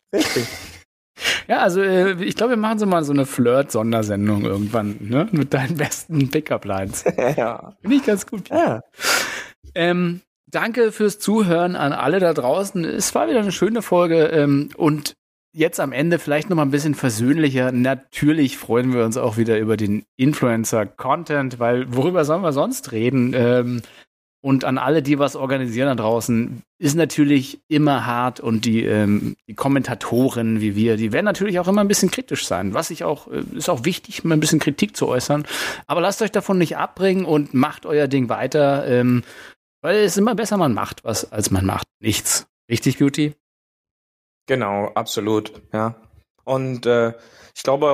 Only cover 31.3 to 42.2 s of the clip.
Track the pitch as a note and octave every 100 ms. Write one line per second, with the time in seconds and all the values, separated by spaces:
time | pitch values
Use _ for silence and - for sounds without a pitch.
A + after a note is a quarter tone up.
31.3 | F3+ G3+ F3 F3 G#3 G3+ G3+ F#3+ - -
32.3 | C#3 - F2+ F#2+ A#2 D#3+ E3 E3+ C#3+ -
33.3 | C3+ - - D3+ D3 D3+ F3+ - - E3+
34.3 | D#3 D#3 D#3 - C#3+ G#3 - C#3 B2 -
35.3 | D3 D3 - - - - D#3+ F3+ G3 G#3
36.3 | G#3 - F#3+ D#3+ D#3 F3 - F#3+ F#3 F3
37.3 | D3+ D3 C3 D3 - - D3+ C#3 C3+ A#2+
38.3 | G#2+ C3 D3+ C#3+ C#3 - B2 B2 B2 -
39.3 | - - - _ _ D#3 G#3 G3+ G3 G#3+
40.3 | G#3+ A3+ G3+ D#3 G2 G2+ - - A2 -
41.3 | G#2+ G#2 F#2+ F#2+ G2+ - _ A2 G#2+